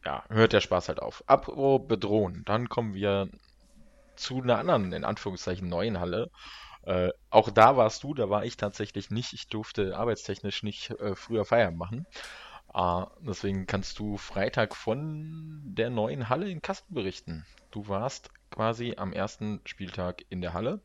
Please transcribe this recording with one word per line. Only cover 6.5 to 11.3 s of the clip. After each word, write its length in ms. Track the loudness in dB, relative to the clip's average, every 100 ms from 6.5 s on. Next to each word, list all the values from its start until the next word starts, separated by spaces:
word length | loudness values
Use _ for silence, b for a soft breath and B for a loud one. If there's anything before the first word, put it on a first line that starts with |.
| B B B
Äh, 260 | -2 2 2 -2 _
auch 200 | 6 8
da 280 | 10 10 10
warst 260 | 4 4
du, 100 | -6
da 160 | -2 2
war 160 | 2 0
ich 120 | -4
tatsächlich 540 | -6 -4 -8 -6 -4
nicht. 220 | -4 -4
Ich 140 | -8 -8
durfte 500 | -8 -6 -2 -2 0
arbeitstechnisch 680 | 0 0 -4 -6 -4 -4
nicht, 280 | -6 -8 -10
äh, 240 | -6 -4 -6
früher 300 | -2